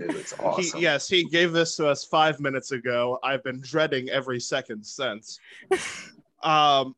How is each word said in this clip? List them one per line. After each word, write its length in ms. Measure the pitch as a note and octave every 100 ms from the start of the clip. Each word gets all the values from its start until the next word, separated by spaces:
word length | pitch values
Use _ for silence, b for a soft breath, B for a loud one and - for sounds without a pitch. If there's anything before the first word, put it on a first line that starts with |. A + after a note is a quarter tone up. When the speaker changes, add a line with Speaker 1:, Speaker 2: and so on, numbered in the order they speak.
| -
Speaker 1:
too. 60 | -
It's 140 | -
Speaker 2:
he, 100 | -
Speaker 1:
awesome. 380 | - E3 E3+ D3+
Speaker 2:
yes, 280 | E3+ C#3+ -
he 160 | F3+
gave 280 | D#3+ E3+ F3
this 240 | E3 E3 -
to 100 | D3
us 160 | C#3
five 360 | - D#3+ D#3 C#3+
minutes 320 | C#3+ C3+ -
ago. 460 | C3 B2 A#2+ B2 B2
I've 220 | C3 C3+
been 160 | C3+ B2+
dreading 480 | C3 D#3 D#3 C#3 B2+
every 300 | C#3 C3 B2
second 440 | - C#3 - G#2+
since. 540 | G#2 - B2+ G#2+ - - B B B
Speaker 3:
<laughs> 80 | F#4 B B B B _ _
Speaker 2:
Um, 520 | D#3+ D#3 D3 C#3 C3+